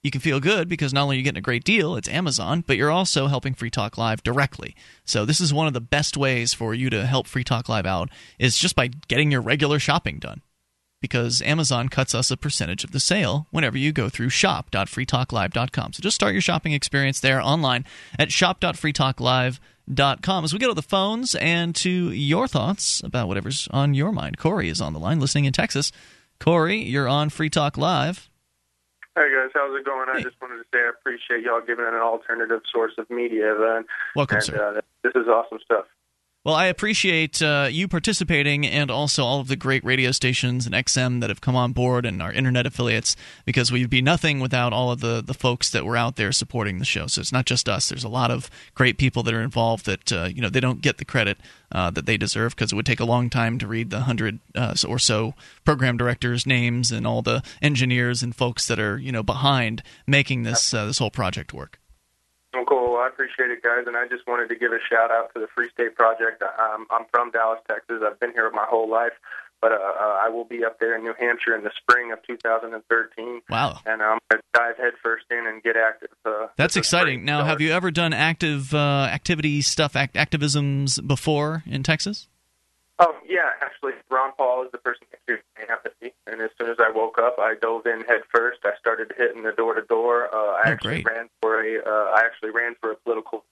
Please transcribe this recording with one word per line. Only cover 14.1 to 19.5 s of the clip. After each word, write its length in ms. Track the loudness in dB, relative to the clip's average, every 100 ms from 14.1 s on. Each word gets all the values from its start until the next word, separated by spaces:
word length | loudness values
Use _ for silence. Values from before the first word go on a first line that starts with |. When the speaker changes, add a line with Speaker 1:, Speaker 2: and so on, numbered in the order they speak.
| -2 -2
Speaker 1:
shop 420 | 2 2 0 -2
dot 160 | -2 -2
free 180 | -4 0
talk 280 | 0 0
live 180 | 0 0
dot 220 | 0 -2
com. 180 | -2 -6
So 100 | -4
just 140 | -2 2
start 180 | 2
your 80 | 2
shopping 300 | 2 0 0
experience 480 | -2 0 0 0 2
there 220 | 2 4
online 440 | 2 2 2 -2 -4 -16 -12 -2
at 140 | 0
shop 300 | 4 2 2
dot 160 | -2 -2
free 160 | -4
talk 260 | 2 0 2
live 400 | 2 2 0